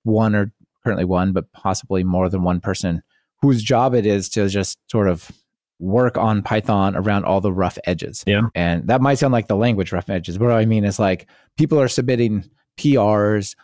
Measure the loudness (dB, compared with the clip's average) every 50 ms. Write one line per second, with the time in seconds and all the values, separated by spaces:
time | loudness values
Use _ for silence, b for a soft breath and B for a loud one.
0 | -4 0 2 2 2 2 2 0 0 -2 -6 _ _ _ _ _ -4 -4 -2 -2
1 | 0 0 0 0 0 0 0 -2 -4 -6 _ -8 -4 -4 -4 -4 -4 -4 -2 -2
2 | 0 0 0 0 0 0 0 0 0 0 -2 -2 -2 -4 -4 -4 -4 -4 -4 -4
3 | -6 _ _ _ _ _ _ _ 2 2 2 2 0 0 0 2 2 2 2 0
4 | 2 2 0 0 -2 -4 -2 -2 -2 0 0 -2 -4 -4 -6 -10 _ -4 -2 0
5 | 2 2 0 -2 -4 -12 -20 _ _ _ _ _ _ _ _ -10 -6 -2 0 0
6 | 0 0 0 0 0 0 0 0 -2 -2 -2 -2 -2 0 0 0 0 0 0 0
7 | 0 0 0 0 0 0 0 0 0 0 0 0 -2 -2 -4 -4 -4 -4 -4 -4
8 | -6 -8 -12 -6 -2 0 0 0 0 0 -2 -2 0 0 0 0 0 0 0 2
9 | 2 2 2 2 2 2 2 0 0 0 0 0 2 2 2 0 -2 -2 -4 -6
10 | -4 -4 -6 -6 -6 -6 -4 -2 0 2 2 4 2 2 2 2 2 0 0 0
11 | 0 0 0 -2 -4 b b b b b b -2 0 2 2 2 2 2 0 -2
12 | -2 0 0 2 2 0 0 -2 -6 -8 _ _ _ _ _ -4 0 2 4 4
13 | 4 4 4 2 2 2 0 0 -2 -6 -10 b